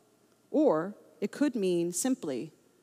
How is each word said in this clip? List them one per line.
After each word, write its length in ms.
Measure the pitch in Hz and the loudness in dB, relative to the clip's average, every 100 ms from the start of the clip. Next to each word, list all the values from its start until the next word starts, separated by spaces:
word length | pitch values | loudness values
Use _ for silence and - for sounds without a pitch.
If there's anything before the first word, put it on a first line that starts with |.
| _ _ _ _ - | _ _ _ _ -4
or 460 | 262 294 156 185 - - - | 2 4 2 -2 -10 -18 -8
it 100 | 208 | -6
could 240 | - 294 | 0 0
mean 380 | 240 190 175 175 | 0 0 0 0
simply 600 | 175 254 262 160 127 156 - _ _ | -2 -2 -2 -4 -6 -8 -14 _ _